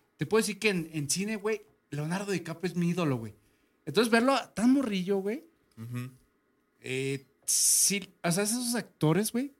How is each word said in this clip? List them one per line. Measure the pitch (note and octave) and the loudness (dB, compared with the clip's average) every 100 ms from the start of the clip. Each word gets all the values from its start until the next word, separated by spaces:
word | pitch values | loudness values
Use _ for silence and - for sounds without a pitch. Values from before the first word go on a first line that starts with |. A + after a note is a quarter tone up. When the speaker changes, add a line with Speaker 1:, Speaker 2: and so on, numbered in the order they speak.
| _ _ | _ _
Speaker 1:
te | D3 | 0
puedo | A3 | 2
decir | G#3+ G#3 | 2 0
que | A3 | 0
en, | F#3 D#3+ | 0 -2
en | D#3+ C#3 | -6 -4
cine, | E3+ G3+ A3 | -2 -2 -4
güey, | G3+ G#3+ - _ _ | -4 -4 -8 _ _
Leonardo | C#3+ D#3 F3+ G3+ | -8 -4 -4 -2
DiCaprio | F#3 - E3 F#3 | -4 -4 -6 -4
es | E3+ | 0
mi | E3+ | 0
ídolo, | E3+ D#3+ B2+ | 0 0 0
güey. | A2+ - _ _ _ _ - | -4 -14 _ _ _ _ -2
Entonces, | C#3+ A#3 | 2 4
verlo | A3+ B3 C4+ - | 4 4 2 0
tan | - A#3 | 0 4
morrillo, | C4+ B3 G3 F3+ G3 | 4 4 -2 0 0
güey, | G3 B3 D#4+ _ _ - | -2 -6 -8 _ _ -16
Speaker 2:
Ujú. | A2+ B2 B2+ - _ _ _ _ _ _ | -10 -8 -8 -14 _ _ _ _ _ _
Speaker 1:
eh, | A#2+ C3 C3+ C#3 - _ - | -8 -4 -4 -6 -10 _ -2
sí, | - - - - G3+ - _ | 2 2 4 2 0 -4 _
o | F3 | -2
sea, | E3+ | 0
es | G#3 | 0
esos | A#3+ B3 | -2 -2
actores, | A#3+ - _ D3+ E3 A3 | -4 -6 _ 2 2 0
güey, | A#3 C4+ - | -2 -6 -4